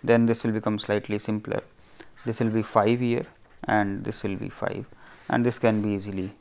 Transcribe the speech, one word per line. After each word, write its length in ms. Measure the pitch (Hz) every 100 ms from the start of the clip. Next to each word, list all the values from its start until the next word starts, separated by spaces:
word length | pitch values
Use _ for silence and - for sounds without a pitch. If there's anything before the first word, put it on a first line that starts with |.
then 240 | 123 117 117
this 180 | 113
will 80 | 117
become 260 | 107 107 104
slightly 400 | - 104 - 104
simpler. 440 | - 107 - - - _ - - - -
This 160 | - 113
will 100 | 113
be 120 | 110
five 380 | 107 113 104 120
here 260 | 123 117 - - - -
and 400 | - 107 101 98
this 180 | - -
will 120 | 107 95
be 120 | 98
five, 360 | - - - 120 - - - -
and 140 | 120
this 140 | 120 -
can 220 | 117 107
be 100 | 104
easily 420 | 101 104 98 95 -